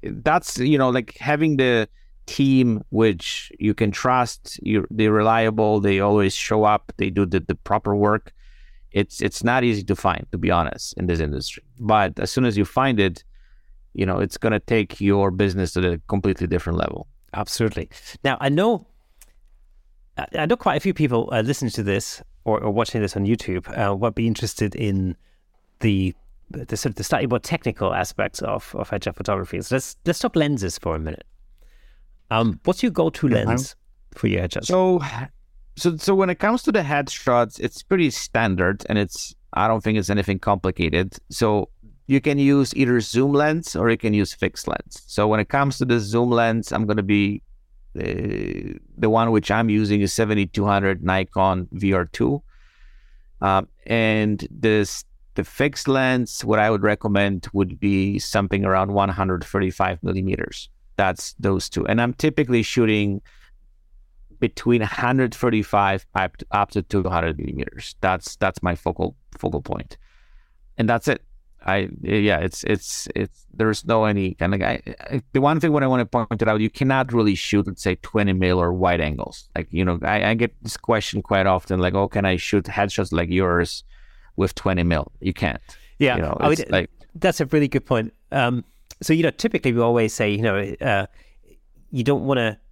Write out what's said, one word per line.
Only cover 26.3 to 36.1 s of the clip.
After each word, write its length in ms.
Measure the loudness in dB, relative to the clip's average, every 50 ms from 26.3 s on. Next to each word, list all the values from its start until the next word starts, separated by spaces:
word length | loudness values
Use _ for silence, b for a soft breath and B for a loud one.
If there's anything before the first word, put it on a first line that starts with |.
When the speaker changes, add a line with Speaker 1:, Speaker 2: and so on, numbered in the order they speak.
| -20 -20 -20 _
Speaker 2:
the 260 | -12 -12 -8 -8 -8
sort 160 | -4 -4 -4
of 40 | -4
the 100 | -4 -4
slightly 220 | -2 0 0 0 0
more 120 | 0 -2
technical 540 | -2 -2 -6 -2 -2 -4 -4 -2 -2 -2 0
aspects 480 | -2 -4 -4 -4 -4 -4 -4 -4 -6
of, 340 | -6 -4 -4 -6 -6 -8 -8
of 140 | -8 -8 -6
headshot 260 | -6 -6 -6 -6 -8
photography. 460 | -6 -4 -4 -2 -4 -4 -6 -6 -8
So 140 | -6 -2 -2
let's, 200 | -4 -4 -4 -16 _ _
let's 140 | -4 -2 0
talk 160 | -2 0 2
lenses 420 | 2 2 2 0 -2 -2 -4 -6 -6
for 180 | -6 -6 -4
a 40 | -4
minute. 240 | -6 -8 -8 -10 -14 _ _ _ -20 -20 -20 _ -20 -20 _ -20 _ -20 -20 _ -20 -20 -20 -20 _ _
Um, 300 | 0 0 2 0 0 0 _
what's 180 | -2 0 0 0
your 80 | -2
go-to 360 | 0 2 0 0 0 0 0 2
Speaker 1:
Mm-hmm. 200 | 2 2 2 0
Speaker 2:
lens 300 | -2 -2 -2 -6 -10 _ _ _ -20 _ -20 -20
for 160 | -14 -4 -2 0
your 140 | 0 0
headshots? 240 | -2 -4 -4 -6 -4
Speaker 1:
So, 340 | 0 0 2 4 4 2 2 0 -4 -8 -10 -10 -12 -14 -20 -20 _ _ -20 -20 -20 -16 -2
so, 180 | -2 0 0
so 180 | 0 0 2